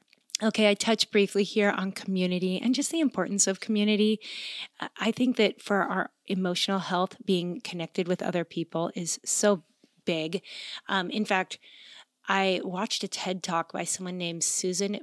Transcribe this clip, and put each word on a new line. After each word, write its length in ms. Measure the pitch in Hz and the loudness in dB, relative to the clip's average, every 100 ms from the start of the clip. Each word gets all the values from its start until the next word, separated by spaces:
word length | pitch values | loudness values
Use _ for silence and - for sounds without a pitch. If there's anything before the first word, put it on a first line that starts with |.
| _ _ _ - | _ _ _ -2
Okay, 280 | 226 214 214 | 0 4 4
I 40 | |
touched 380 | 202 - 220 - | 4 2 2 2
briefly 320 | 214 196 202 | 4 4 2
here 260 | 202 220 202 | 0 2 2
on 220 | 196 190 | 2 -2
community 680 | - - 190 180 180 185 185 | -4 -4 0 2 2 0 0
and 120 | 233 | 0
just 160 | 262 294 | 0 0
the 100 | 330 | 2
importance 460 | 294 - 175 196 190 | 2 2 -2 2 0
of 140 | 190 | 0
community. 600 | - 214 208 208 214 214 - - - - - - | 0 2 4 4 4 2 -2 -12 -12 -12 -14 -10
I, 80 | - - | -10 -4
I 120 | 208 | -2
think 260 | 226 262 240 | 2 0 4
that 240 | 208 - | 2 2
for 220 | - 202 | -2 0
our 280 | - 185 - _ - | 2 0 -4 _ -6
emotional 520 | 190 185 175 - 196 | -2 0 0 0 0
health, 380 | 165 180 185 - | 0 0 0 -4
being 380 | - 185 175 170 | 0 0 0 -6
connected 480 | - 175 165 - 175 | -8 -8 -6 -4 -2
with 140 | 180 | -2
other 220 | - 180 | 0 -2
people 460 | 165 - 165 170 170 | -2 -4 -4 -4 -4
is 260 | - 170 - | -4 -6 -6
so 420 | - - 208 185 - _ _ _ - | -2 2 4 2 -2 _ _ _ -4
big. 340 | 165 160 180 - - - - - | -2 -2 -6 -8 -16 -12 -14 -2
Um, 220 | 190 175 | -2 -2
in 160 | 214 208 | -2 0
fact, 320 | 190 185 - - - - - - _ - | 0 0 -8 -18 -20 -20 -20 -20 _ -2
I 360 | 196 190 180 | 2 2 0
watched 400 | 190 180 226 - | -2 -4 -4 -4
a 40 | 196 | -6
ted 340 | - 196 185 | -6 -4 -4
Talk 300 | - 165 165 | -2 -2 -2
by 120 | - | -6
someone 320 | 170 - 180 180 | -6 -6 -6 -6
named 260 | 175 170 | -6 -2
Susan 580 | - - 185 175 196 202 | -2 0 -2 -2 -2 -4